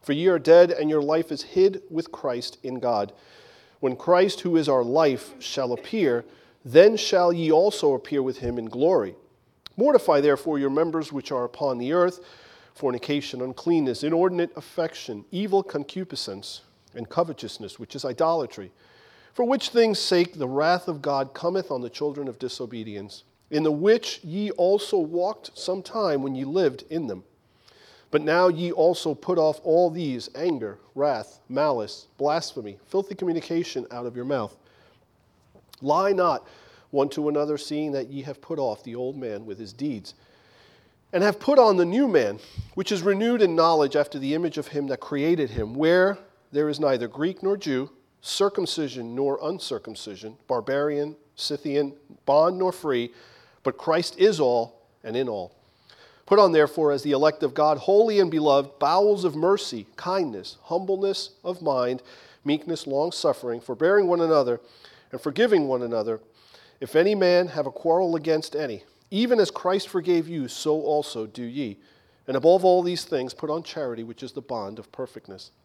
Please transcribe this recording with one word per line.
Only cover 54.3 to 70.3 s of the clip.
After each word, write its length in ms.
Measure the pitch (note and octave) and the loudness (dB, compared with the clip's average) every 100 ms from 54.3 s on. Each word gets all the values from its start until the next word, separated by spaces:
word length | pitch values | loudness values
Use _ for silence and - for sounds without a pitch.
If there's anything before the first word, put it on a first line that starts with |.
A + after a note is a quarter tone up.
| E3 | 4
all 480 | C3 A#2+ A#2 _ _ _ | 2 2 -2 _ _ _
and 140 | A2+ A#2+ | -8 -4
in 100 | C3 | -4
all. 260 | G#2 F2+ _ _ _ _ _ - _ - | -6 -10 _ _ _ _ _ -20 _ 2
Put 140 | G3+ | 6
on, 120 | G3 | 6
therefore, 400 | D#3+ D3 E3 D3+ | 6 4 2 0
as 120 | C#3+ | 0
the 100 | D3 | 0
elect 280 | C#3 D3+ D3+ | 2 2 2
of 120 | D3 | -4
God, 240 | C#3+ D3+ D3 | 2 2 2
holy 420 | - G3+ A3+ G#3 | 2 4 4 4
and 100 | F3+ | 2
beloved, 500 | D#3 D3+ C#3 C#3 - | 2 4 4 2 -2
bowels 440 | C#3+ F3+ G#3 G3+ | 0 4 4 2
of 100 | F3+ | 0
mercy, 540 | D3+ F3 G3+ - A#2 G2 - | 0 0 0 -2 -10 -14 -12
kindness, 600 | F3+ F#3+ D#3 G#2 F2 - | -4 -2 -4 -6 -14 -18
humbleness 640 | - E3+ F#3+ F#3+ G3 G3 - _ | -6 -6 -2 -2 -2 -4 -10 _
of 200 | F3 F3+ | -10 -6
mind, 420 | D#3+ C3 B2 B2+ - - - _ | -2 0 -2 -4 -10 -20 -20 _
meekness, 420 | C#3+ D3+ D#3+ D#3+ - | -4 -4 -4 -8 -4
long-suffering, 760 | C3+ E3 - D#3+ B2+ B2 A#2 | -2 -2 0 -2 -2 -6 -8
forbearing 460 | - A#2+ E3 G#3 F#3 | -8 0 4 4 4
one 120 | F3 | 2
another, 400 | E3 D#3 B2 A#2+ - - - - _ | 4 4 2 -2 -8 -20 -20 -20 _
and 80 | B2+ | -8
forgiving 480 | D3+ C#3 A#3 G3 C#3 | -6 0 4 4 2
one 140 | B2+ | -2
another. 360 | A#2+ A2+ G#2+ A2 _ _ _ - - _ | -2 -2 -2 -6 _ _ _ -20 -20 _
If 160 | C3 D#3 | 0 2
any 180 | F#3 G#3 | 4 4
man 320 | F3+ F3 F3+ | 4 4 2
have 180 | D#3+ C3+ | -4 -6
a 60 | |
quarrel 460 | - E3 E3+ F3+ E3 | -4 0 2 2 -2
against 400 | D#3 D#3 D#3 D3 | 0 -2 -2 -6
any, 260 | C#3+ G#2 - _ _ | -6 -8 -14 _ _
even 300 | G3+ A#3+ A#3+ | -2 2 4
as 100 | F#3 | 2
Christ 380 | - F3+ G3 - | 0 -2 -2 -2
forgave 400 | F#3 E3+ F3 | -4 0 0
you, 220 | D#3+ | 0